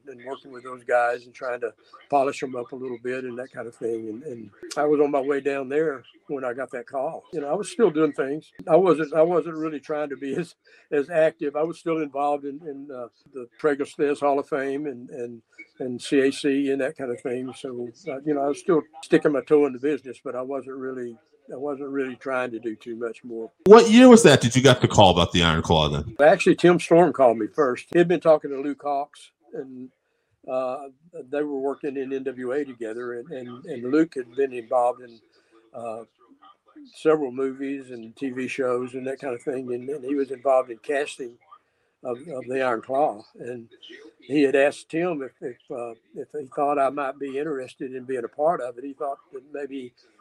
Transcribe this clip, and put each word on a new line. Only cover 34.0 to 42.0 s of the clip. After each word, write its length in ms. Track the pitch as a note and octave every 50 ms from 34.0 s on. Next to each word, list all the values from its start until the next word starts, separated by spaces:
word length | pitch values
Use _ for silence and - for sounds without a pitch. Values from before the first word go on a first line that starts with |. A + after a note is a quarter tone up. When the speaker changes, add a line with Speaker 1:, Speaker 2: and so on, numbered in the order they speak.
| E3 E3 -
Speaker 1:
had 180 | C3+ B2 A#2+ A#2+
been 180 | C3+ C#3 C3+
involved 500 | B2 B2 A2 A#2 C3 B2 A#2+ B2 A#2+ B2
in, 180 | B2+ A#2+ A2+ G#2+ _ _ _ _ _ _ _ A2+ _ _
uh, 300 | - B2 A#2 A#2 A2 A#2 A2+ _ _ _ _ _ _ _ _ - _ _ _ _ _ D#4 D4 B3 -
several 340 | - - D#3 D#3 D#3 C#3+ B2+
movies 640 | B2 C3+ C3+ C3+ C3 C3+ C#3 C3+ C#3 C#3 C3 B2+
and 240 | B2+ A#2 A2+ A2+ A2+
T 140 | - C#3+ C3+
V 180 | B2 C3 B2+ B2
shows 460 | - - C3 B2+ B2 B2 B2+ B2 B2+
and 120 | C3 B2+
that 140 | C3 C3+ -
kind 140 | C#3 C3+ A#2+
of 80 | A#2+
thing, 300 | - D#3 C3+ C3 C3 B2
and, 160 | B2 A#2+ B2 C3+
and 160 | D3 D3 B2
he 120 | C3+ D3
was 160 | C#3+ C#3 B2+
involved 400 | C3+ A#2+ - C#3 C3 C3 B2+ B2
in 60 | A2+ A2
casting 600 | - - D3 C#3 D3 C#3+ - - A#2+ A#2 A#2+ _ _ _ - _ _ _ _ _ _ _ _ _